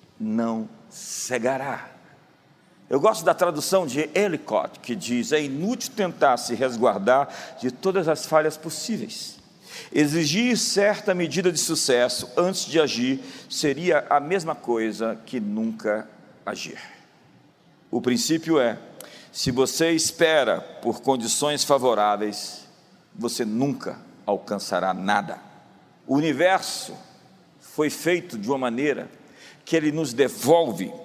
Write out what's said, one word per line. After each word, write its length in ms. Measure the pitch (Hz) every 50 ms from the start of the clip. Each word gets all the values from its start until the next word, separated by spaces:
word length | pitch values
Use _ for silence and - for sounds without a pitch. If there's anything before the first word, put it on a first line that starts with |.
| _ _ _ -
não 480 | 110 110 107 113 117 113 113 113 110 110 - - - -
cegará." 1000 | - - - - - - - - 127 120 110 127 135 131 139 139 - - - - - - - - - _ _ _ _ _ _ _ _ _ _ _ _ _ _ -
Eu 100 | - 139
gosto 240 | 156 214 220 165 160
da 80 | 180
tradução 540 | 165 - 180 175 160 147 139 - 190 190 175
de 240 | 139 120 147 156 156 -
Ellicott, 680 | 185 208 196 160 - - - 110 95 - - - -
que 140 | - 120 117
diz: 380 | 98 - 120 120 120 120 117
"É 100 | 151 151
inútil 500 | 147 139 135 143 175 214 247 233 - - -
tentar 400 | - 196 175 - - 160 139 123
se 180 | 120 - - 120
resguardar 760 | 104 131 127 120 110 120 120 101 98 98 113 127 139 143 - - - - - - -
de 120 | 117 127
todas 380 | 127 - - 190 180 196 165 160
as 180 | 151 147 -
falhas 320 | - 160 156 156 156 151 -
possíveis. 800 | - 147 - - - - 220 - - - - - - - - - - _ _ _ - - - - - -
Exigir 640 | - - 151 147 151 170 160 143 151 208 240 247 233
certa 580 | - - - - 202 202 208 202 - - 208 185
medida 380 | 180 175 156 131 175 180 180
de 60 | 165 147
sucesso 720 | - - 160 - - - 127 120 123 127 - - - - -
antes 300 | - 175 185 190 - -
de 160 | - 139 160
agir 400 | 151 127 107 113 123 131 135 135 - - - - - -
seria 560 | - - - 147 135 143 175 180 160 143 - -
a 100 | 143 143
mesma 360 | 139 151 185 196 160 165 147
coisa 640 | - - 120 117 113 110 110 101 98 113 113 107 - -
que 120 | - - 123
nunca 680 | 104 104 104 110 110 113 110 - - 107 104 110 - - - - - - - - -
agir." 320 | - - - - - - - - - - - - _ _ _ _ _ _ _ _ _ _ _ _ _ _ _ _ _
O 100 | - 120
princípio 580 | - 123 123 117 - - 160 160 160 160 165 147
é: 200 | 123 113 104 - - - - - - - - - - -
se 200 | - - - 131
você 400 | 120 127 131 120 - - 160 165
espera 720 | 170 160 - - - - 170 160 160 151 127 110 87 - - - - -
por 220 | - 117 110 -
condições 600 | - 135 135 123 113 113 - - 147 147 147 139
favoráveis, 1040 | - - 143 135 123 127 113 104 104 104 104 101 107 107 101 - - - - - - - - _ _ _ _ _ _ _ -
você 300 | - 113 117 - - 120
nunca 540 | 107 107 117 135 143 123 - - - - - - - - - -
alcançará 720 | - 104 98 - - 104 98 - - 95 90 90 92 90
nada. 440 | 92 92 98 104 101 - - - - - - - - - - - _ _ _ _ _ _
O 100 | - 131
universo 800 | 143 156 160 139 127 170 180 190 180 - - - - - - - - - - - - - - - _ _ _ _ _
foi 300 | - - - - 156 143
feito 480 | - - - 165 180 175 175 - 120 110
de 100 | 98 113
uma 80 | 139
maneira 540 | 135 131 123 113 123 143 151 131 - - - - - - - - - - - - -
que 140 | _ - 165
ele 160 | 165 151 151
nos 220 | 147 160 160 131 117
devolve 760 | 123 135 123 - 110 110 127 165 170 165 131 104 85 95 110 - - -